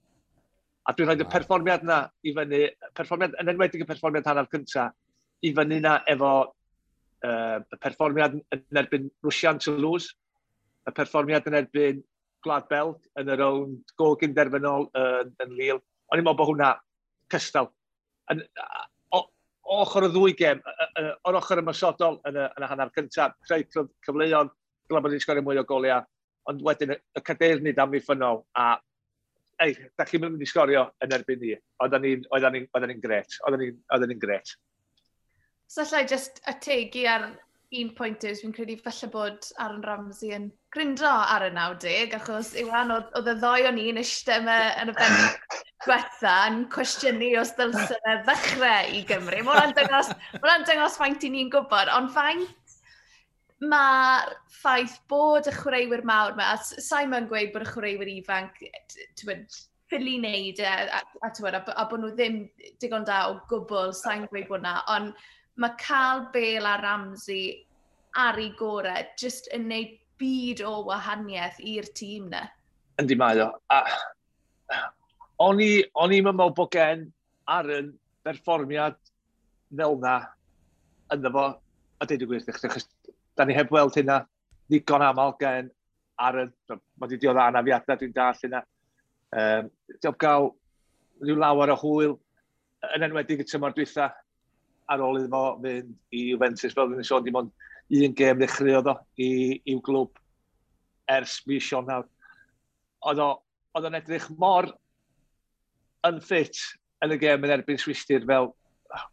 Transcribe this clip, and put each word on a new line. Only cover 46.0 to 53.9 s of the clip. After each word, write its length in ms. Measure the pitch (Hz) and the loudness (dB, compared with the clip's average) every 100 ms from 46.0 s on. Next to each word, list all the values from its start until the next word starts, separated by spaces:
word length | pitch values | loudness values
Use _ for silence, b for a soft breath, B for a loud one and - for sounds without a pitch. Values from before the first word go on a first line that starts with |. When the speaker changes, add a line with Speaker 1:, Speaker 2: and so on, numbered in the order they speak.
| - - 190 185 | 2 -2 4 4
Speaker 3:
yn 160 | 214 220 240 | 4 0 -4
cwestiynu 640 | - 254 - 269 226 240 233 | -4 -4 0 0 0 2 2
os 180 | 233 - | 0 0
dylse 400 | 240 220 208 233 | 0 0 -2 -2
fe 160 | 220 220 | 0 0
ddechrau 760 | 220 294 - 262 254 208 - | 2 2 0 2 4 4 2
i 80 | 202 | -4
Gymru. 380 | 190 196 175 190 | -2 -2 -2 -4
Ma' 160 | 233 302 | 4 6
hwnna'n 180 | 294 294 | 6 4
dangos, 380 | 277 269 269 | 4 4 2
ma' 300 | - - - | -4 -10 0
hwnna'n 240 | 294 339 330 | 4 4 4
dangos 300 | 311 302 - | 2 2 2
faint 240 | 277 285 277 | 0 0 -4
i 80 | |
ni'n 160 | 269 262 | -4 0
gwybod, 380 | 277 269 208 196 | 0 2 2 4
ond 220 | 247 262 | 2 2
faint 640 | 302 294 330 359 - _ _ b b b b b _ _ _ | 0 0 0 -6 -10 _ _ b b b b b _ _ _
ma' 600 | 294 294 269 | 0 4 6